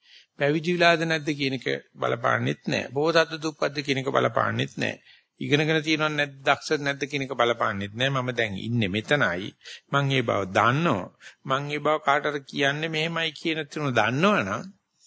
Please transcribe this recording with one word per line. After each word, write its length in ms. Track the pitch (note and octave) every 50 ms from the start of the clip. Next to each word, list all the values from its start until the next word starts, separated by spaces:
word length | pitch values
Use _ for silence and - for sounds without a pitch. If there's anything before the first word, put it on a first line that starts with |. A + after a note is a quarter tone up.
| _ - - - - _ _
පැවිදි 360 | - D3 C#3+ D3+ E3 D3+ F3
විලාද 300 | F3+ F3 E3+ E3+ E3+ D#3+ E3
නැද්ද 260 | E3 D#3+ D#3+ D3 D3+
කියන 240 | D3+ C#3 C#3 C3+ C3
එක 120 | B2+ - C#3 C3+ C#3 - _
බලපාන්නෙත් 720 | - C#3 B2+ B2+ B2+ A#2+ B2 C3 A#2 A#2 A#2+ C3 D3+ - -
නැහැ. 280 | - - A2+ G2+ -
බෝසත් 420 | B2 C#3 D3+ E3 D#3+ E3 D#3+ D#3 D#3+
දුප්පත්ද 420 | D#3 D3 D#3+ D3+ - D#3 D3 C#3 D3
කියන 200 | C#3 C#3 C#3 C3
එක 100 | C3 C3+
බලපාන්නෙත් 640 | C3 C3 B2 B2 A#2+ B2 A2+ G#2+ A2 A2+ C3 - -
නැහැ. 260 | - C3 - - - _ - - - _ _ _ -
ඉගෙනගෙන 380 | C#3 C3 C#3 D3 D#3 D3+ D#3+ D#3+
තියෙනවද 320 | D3 D3+ D#3+ D3 D#3 D3+
නැද්ද, 240 | D3+ D3 D3 C#3+ C3+ C3+
දක්ෂ 420 | C3+ D3 C#3 - - - D#3 C#3+
නැද්ද 220 | C#3+ C#3 C#3 C3+ C#3+
කියන 200 | C3 D3 C#3+ C3+
එක 100 | B2+ C3+
බලපාන්නෙත් 600 | A#2+ A#2+ A#2 A#2 A2+ A#2+ A2+ G#2+ G2 G2 G#2 G#2
නැහැ. 200 | A2+ B2+ C3+ C#3
මම 160 | C3 B2 B2+
දැන් 260 | B2 A#2 A#2 G#2+ G2
ඉන්නේ 320 | F#2+ G#2 A2+ A#2+ A#2+ A2 F#2
මෙතනයි. 580 | F2+ G#2+ A2 - D3 C#3+ B2 F#2+ F2 F2+ G2+ B2 - _ - - - - _
මං 260 | - - C#3 C#3 C3+
ඒ 100 | C3+ C3
බව 200 | A#2+ A2+ A2 G#2 G2 F#2
දන්නවා. 580 | F#2+ G#2+ G2+ A#2 B2+ D3 E3+ F3 B2 F#2+ F#2 - _ _ - - - _
මං 220 | - C#3+ C3+ C3+ C#3+
ඒ 120 | D3 D3 D3+
බව 160 | D3 D3+ D#3 D3+
කාටද 360 | - - C#3 D3 D3 D3+ C#3+ D3 C#3
කියන්නේ 460 | - - D3 C#3 C#3 C#3+ D3+ D#3 E3
මෙහෙමයි 420 | D#3+ D#3 D#3 E3+ E3 E3 E3 D#3+
කියන 280 | D3 - - E3 D#3+ D#3+ D3+
තුන 220 | C#3+ - D#3 D3+ C#3
දන්නවනම් 720 | A#2+ A#2 G#2 A2 B2 C#3 E3+ G3+ G#3 E3+ A2+ F#2+ G2+ C3 F3 F#3+ - _ _ _ _ _ _